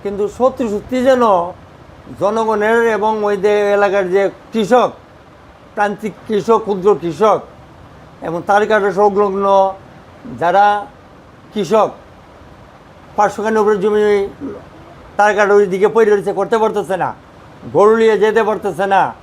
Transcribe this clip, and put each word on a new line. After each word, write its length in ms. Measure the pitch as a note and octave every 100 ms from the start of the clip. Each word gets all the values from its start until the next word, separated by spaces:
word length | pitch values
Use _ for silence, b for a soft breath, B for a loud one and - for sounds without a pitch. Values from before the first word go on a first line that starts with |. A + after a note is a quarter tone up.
কিন্তু 240 | G3 G3 G#3
সত্যি 420 | - B3+ B3+ A#3
সত্যি 340 | G3+ - B3+
যেন 180 | B3+ C4 A#3 F#3 F3 - - - - - - C#3
জনগণের 680 | F#3+ A3 A3 G#3+ G#3+ A3+ A#3
এবং 360 | G#3+ G#3+ A3
ওই 140 | G#3 G3+
যে 360 | G3+ G#3 G#3
এলাকার 380 | G3+ G3+ G3 F#3+
যে 180 | F#3+ F#3+ - -
কৃষক, 380 | A3+ G3 B3 G3+ - - - - - - - -
প্রান্তিক 400 | - G#3 G3+ F3+ F3 -
কৃষক, 320 | G#3 F#3 A3+
ক্ষুদ্র 360 | G#3+ F#3+ F#3 F#3
কৃষক 380 | E3+ D3+ G#3+ E3+ - - - - - - - -
এবং 200 | E3+ E3+ -
তার 180 | G#3 G#3+
কাটা 260 | A3 G3+
সংলগ্ন 840 | F3+ G#3 G3 G3+ F#3+ G3 G3 F#3+ F#3+ - - - - - A#2+
যারা 460 | E3+ F#3 G#3 G#3 G3+ - - - - - -
কৃষক, 360 | G#3+ E3+ A3 F#3+ - - - - - - - - - - - - -
পাঁচশো 280 | G#3 -
খানের 160 | G#3 A3
উপরে 180 | G#3 G#3
জমি 520 | G#3 G#3 G#3 G3+ G3 - - - - - - - - -
তার 180 | G#3 G#3
কাটা 180 | G3+
ওই 120 | G3+ G3+
দিকে 220 | F#3 G3+
পড়ে 180 | A3 G#3+
রয়েছে, 280 | G#3 F#3
করতে 240 | F3+ F#3+ A3+
পারতেছে 400 | A3+ G#3 D3 F#3
না, 160 | C#3 - - - - - C3
গরু 240 | C#3 G#3 A3+
নিয়ে 200 | A3 G#3
যেতে 260 | G#3+ A3
পারতেছে 440 | G#3+ G#3 G3+ D#3+ G3
না। 260 | G3 C#3+ A2+